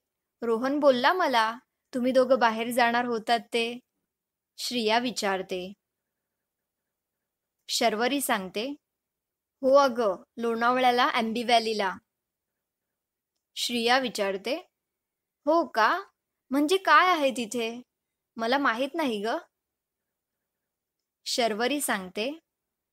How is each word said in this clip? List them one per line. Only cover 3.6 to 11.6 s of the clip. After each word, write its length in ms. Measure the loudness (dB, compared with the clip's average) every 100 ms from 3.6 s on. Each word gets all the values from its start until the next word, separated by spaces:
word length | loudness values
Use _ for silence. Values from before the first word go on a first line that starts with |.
| -4 -8 _ _ _ _ _ _ _ -12
श्रिया 400 | -6 -2 0 0
विचारते. 760 | 0 -4 -4 -4 -6 -8 -10 -16 _ _ _ _ _ _ _ _ _ _ _ _ _ _ _ _ _ _ -8
शर्वरी 520 | 0 0 0 -2 -2
सांगते, 440 | -2 -4 -4 -8 -8 -10 _ _ _ _ _ _ _ _
"हो 120 | 4
अगं, 480 | 6 4 2 -2 -2 -8 -6
लोणावळ्याला 680 | -4 0 0 2 2 2
आंबी 380 | 0 0 -2 -4
व्हॅलीला." 540 | 2 2